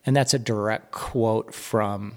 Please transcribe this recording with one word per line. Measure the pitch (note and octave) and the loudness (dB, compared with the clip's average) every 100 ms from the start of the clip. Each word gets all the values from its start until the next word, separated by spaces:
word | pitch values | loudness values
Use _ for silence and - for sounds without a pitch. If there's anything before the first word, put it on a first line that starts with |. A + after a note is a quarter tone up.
| - | 2
And | C#3 | 2
that's | C3 | 4
a | C#3 | 2
direct | A2+ G#2+ G#2 A2 - | 0 0 0 -2 -6
quote | - - B2 A2+ A2 - | -10 -4 0 2 2 -2
from | - - A2 G#2 G2+ G2+ | -10 -2 0 0 -2 -8